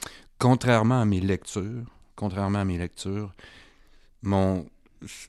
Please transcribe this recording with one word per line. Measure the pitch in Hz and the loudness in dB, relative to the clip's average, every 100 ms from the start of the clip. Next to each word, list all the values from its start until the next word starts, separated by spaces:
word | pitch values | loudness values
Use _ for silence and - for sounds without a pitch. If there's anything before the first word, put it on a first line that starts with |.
| - - - - | -16 -18 -18 0
contrairement | 123 127 123 113 110 127 | 4 4 4 4 4 4
à | 107 | 2
mes | 92 | 2
lectures, | 95 90 - 101 98 120 120 - _ - | 0 -2 -4 -8 -6 -8 -12 -18 _ -6
contrairement | 104 92 98 101 | -6 -2 -2 0
à | 95 | 0
mes | 87 | -2
lectures, | 87 - 95 101 104 - - - - _ _ - _ _ | -4 -8 -8 -6 -8 -14 -20 -20 -20 _ _ -20 _ _
mon, | 101 98 95 92 - _ _ - - - | -2 2 2 0 -4 _ _ -20 -20 -18